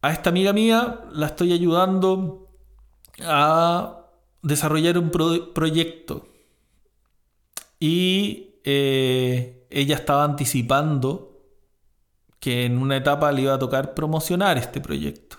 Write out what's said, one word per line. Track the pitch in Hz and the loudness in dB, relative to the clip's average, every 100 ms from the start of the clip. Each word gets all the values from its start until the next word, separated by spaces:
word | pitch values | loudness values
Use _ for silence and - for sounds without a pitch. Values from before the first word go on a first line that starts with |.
A | 139 | -2
esta | 160 185 | 0 0
amiga | 175 190 | 2 2
mía | 202 226 226 240 - - | 4 4 4 0 -6 -12
la | 151 151 | -6 -6
estoy | - 175 | 0 0
ayudando | 175 175 165 185 190 190 190 185 - - _ - - - _ _ - | 2 2 2 2 2 2 0 -2 -8 -18 _ -20 -20 -20 _ _ -14
a | 175 151 147 160 170 175 175 - - _ _ _ | -2 2 4 4 2 0 -4 -10 -20 _ _ _
desarrollar | 151 143 156 156 165 175 | -2 0 0 2 2 2
un | 170 | 0
pro-, | 160 160 170 170 | 0 0 0 -2
proyecto. | - 160 156 165 - - - - _ _ _ _ _ _ _ _ _ _ _ _ - - _ | -2 0 0 -2 -6 -14 -14 -14 _ _ _ _ _ _ _ _ _ _ _ _ -20 -20 _
Y, | 151 170 180 190 202 - - _ | -2 2 2 0 -2 -6 -16 _
eh, | - 139 139 135 131 127 127 127 123 - _ | -2 0 2 0 0 0 0 -2 -4 -12 _
ella | 139 139 147 | -4 -2 -2
estaba | - 143 | 0 0
anticipando | 147 143 135 135 120 135 151 147 131 160 - - _ _ _ _ _ _ _ _ _ _ | 2 0 -2 -2 0 0 0 -2 -2 -6 -12 -20 _ _ _ _ _ _ _ _ _ _
que | - 123 | -4 -2
en | 123 123 | 0 0
una | 135 135 | 0 0
etapa | 135 147 151 | 0 2 2
le | 139 | 2
iba | 135 | 0
a | 135 | 0
tocar | 131 131 139 | 0 -2 -4
promocionar | - 156 160 156 175 202 147 | -4 -4 -4 -2 0 2 0
este | - 139 | -2 -8
proyecto. | - 71 73 - _ | -6 -6 -6 -8 _